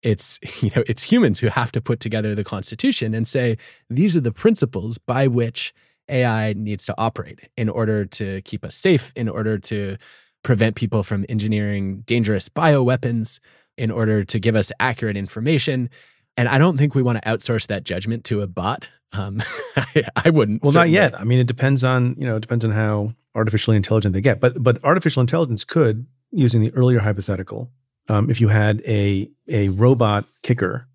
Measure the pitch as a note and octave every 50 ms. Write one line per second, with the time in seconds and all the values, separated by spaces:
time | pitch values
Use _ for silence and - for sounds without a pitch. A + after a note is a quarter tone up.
0 | - A#2+ G#2+ F#2+ - - - - - - - - - G#2 - - A#2 - A#2 -
1 | - - - A#3+ A3+ C3+ G2 - - A2 - - A#2+ A#2 - A#2+ A2+ - B2 A2
2 | - A#2 G#2+ A2 G#2+ G#2+ G#2 G2+ G2+ - - G2+ F#2 - - A2+ - C4+ A#3+ -
3 | - A2 A2 A2+ A2+ - - C#3 B2 A#2+ A2+ G#2+ - - - _ _ _ A#2 B2+
4 | E3+ G#3 E3+ E3+ C3+ A#2 G#2 - - A3 A3+ - - A#2 - G2 F2+ A2 A#2 A2+
5 | _ - B2 B2+ C#3 C3+ A#2+ A#2+ A#2 A#2 A#2+ - - - _ _ _ _ _ _
6 | _ - C#3 B2+ B2+ A#2+ A2+ A2 A2 A2 G#2 G2 G#2+ G#2 G#2 G2 - - - -
7 | A2+ A#2 - - - - - - - - _ - A#2+ G#2+ - - A2+ G#2+ A2 G#2+
8 | G2+ F#2 - - A2 G2 G2 F#2+ F#2+ - - - - - - - - F#3+ F#3 C#3+
9 | - - - - A#2+ A2+ - - A2 A2 A2 G2+ F#2 - A2+ G#2 G2+ G2 F#2+ G2
10 | - - - - _ _ _ _ _ - B2+ G#2 A2 A2+ G#2+ - - A#2 - A2
11 | G2 - A2 G2 G2 - A#2+ A2 G2+ A2 A2 G#2 G#2 G#2 G#2 G2+ G2 F#2+ F#2+ G2
12 | A2 - A#2 A#2+ A2+ G#2 G#2+ F#2+ - - _ D3 D#3 D#3+ D3 C#3 B2+ B2 B2+ B2+
13 | - C3 A#2 A#2 A2 A2 - - _ _ _ _ _ _ _ - A#2 A2 A2 -
14 | A2+ G#2+ A2 G#2 G2 - - A2+ F#2+ A#2 A2 A2 G2+ - - _ - B2+ A#2+ -
15 | - A2 G#2 G2+ G2 F#2 - A2 A2 C#3 D#3+ D3 - - C#3 B2+ B2 A#2+ _ -
16 | - _ _ _ _ _ _ - A#2+ A#2 C3+ C3+ D3 F3+ F3 C3+ C#3+ D3 - C#3
17 | B2+ B2 A#2+ A2 - G#2+ A2+ A2+ - - A#2 A2 - - G#2 G2 - - - F2+
18 | F#2+ G#2+ A2+ A#2+ - - A#2+ G2+ G#2 F#2+ F2 F#2 F2+ G2 B2+ - - - _ _
19 | _ _ - G#2 G2 G2 G2 A2 G#2+ - - - - - - - A#2+ - - D#3
20 | - - - - - E3+ E3 D#3 A#2+ G#2 G#2 A2+ - C#3+ C#3+ E3+ E3+ E3+ D#3 F#3+
21 | G3+ C#3 - - G2 A2+ B2 B2+ B2+ A#2+ B2 B2 C#3 C3+ C3+ C3 B2 C3 B2+ B2+
22 | B2 B2 B2+ C3+ C#3+ B2+ A2+ A2 G#2+ - B2 A#2+ A2 A2+ G#2 G#2+ A2 G#2+ G#2+ G#2
23 | G#2 G#2+ A2+ _ _ _ _ A2+ A2 G#2+ G#2 G#2+ - - A2 G#2+ G2 - A#2 A2
24 | G2 G2+ F2+ F#2+ G2+ C#3 A2+ - - B2 B2 - B2 B2+ A#2+ B2 - E3+ D#3+ F#3
25 | E3+ E3+ - - B2+ B2 - E3 E3+ C3+ A#2 G#2 - - - E3 D#3 A#2 G#2+ A2
26 | B2 - _ _ _ _ - G3+ C#3 A#2+ A2 A#2 G#2+ A2+ - C3 B2+ B2+ B2+ A#2
27 | G2+ G#2+ G#2 G2 F#2+ - G2+ F#2 F#2+ - - - B2+ B2 _ _ _ _ _ _
28 | _ _ A2 G#2 G#2+ C3 B2+ A#2 A#2 G#2+ G#2 A2 G#2 G#2 G#2+ G#2+ - - A2+ G#2
29 | G2+ G2+ G2+ F#2+ G#2 - _ _ _ - D#3+ A2 G2+ G2 F#2+ F#2+ A2 B2 C3+ A#2
30 | A#2+ G#2+ G#2 G2+ G#2 _ _ _ - - B2 A#2+ G2+ F2+ - B2 - _ _